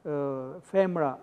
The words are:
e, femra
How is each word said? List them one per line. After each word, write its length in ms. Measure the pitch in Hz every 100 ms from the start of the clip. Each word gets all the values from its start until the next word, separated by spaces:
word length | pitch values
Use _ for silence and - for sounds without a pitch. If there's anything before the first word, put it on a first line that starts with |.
e, 140 | - 147 143 135 131 175
femra 540 | - 190 190 175 147 131